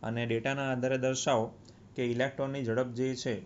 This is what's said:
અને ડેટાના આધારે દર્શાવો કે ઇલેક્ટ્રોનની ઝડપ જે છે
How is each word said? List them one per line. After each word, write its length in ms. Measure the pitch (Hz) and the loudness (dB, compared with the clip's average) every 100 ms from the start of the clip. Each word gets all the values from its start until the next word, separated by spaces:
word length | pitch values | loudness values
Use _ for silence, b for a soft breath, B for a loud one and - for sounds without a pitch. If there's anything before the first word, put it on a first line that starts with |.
અને 220 | 110 117 117 | -2 -2 0
ડેટાના 460 | 113 117 135 135 | 0 0 -2 0
આધારે 260 | 127 127 131 | 0 2 2
દર્શાવો 560 | 127 131 - 123 113 - B B B - | 2 0 2 2 2 -4 B B B -4
કે 80 | 120 | -2
ઇલેક્ટ્રોનની 580 | 120 135 139 135 139 | 2 0 0 -4 -2
ઝડપ 300 | 120 113 127 | 0 0 0
જે 220 | 120 131 123 | 0 -2 -2
છે 200 | 135 104 | -2 -4